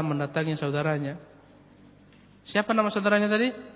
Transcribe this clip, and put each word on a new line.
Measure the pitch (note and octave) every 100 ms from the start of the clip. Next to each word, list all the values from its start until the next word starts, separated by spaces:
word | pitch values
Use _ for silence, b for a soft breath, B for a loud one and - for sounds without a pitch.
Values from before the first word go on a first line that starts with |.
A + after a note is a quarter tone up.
| D#3
mendatangi | C#3+ C#3+ D#3+ D#3+
saudaranya." | D3+ C#3+ D3 D#3 D3 C#3 E3 - - - - - - - - - - - - -
Siapa | G3+ G#3
nama | A3 G#3+
saudaranya | G#3 G3+ G#3 G#3
tadi? | G#3+ B3 - -